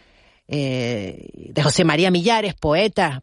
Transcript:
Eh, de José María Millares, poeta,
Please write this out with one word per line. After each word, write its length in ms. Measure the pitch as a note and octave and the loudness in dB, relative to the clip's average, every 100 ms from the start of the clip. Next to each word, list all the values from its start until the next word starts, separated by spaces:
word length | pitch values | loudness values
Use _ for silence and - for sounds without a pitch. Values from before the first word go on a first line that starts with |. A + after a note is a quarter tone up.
| _ _ _ _ - | _ _ _ _ -10
Eh, 800 | D3 C3+ B2+ A#2+ A2+ F#2+ - G1+ | -6 -4 -4 -4 -6 -8 -12 -18
de 280 | - - - | -20 -6 -2
José 220 | D3 - | 0 2
María 260 | E3 D3+ F#3 | 4 4 4
Millares, 440 | F3 F3+ A3+ G#3 | 2 2 2 0
poeta, 680 | - D#3 D#3+ G#3+ - E3+ C3 | -4 0 2 2 0 -2 -2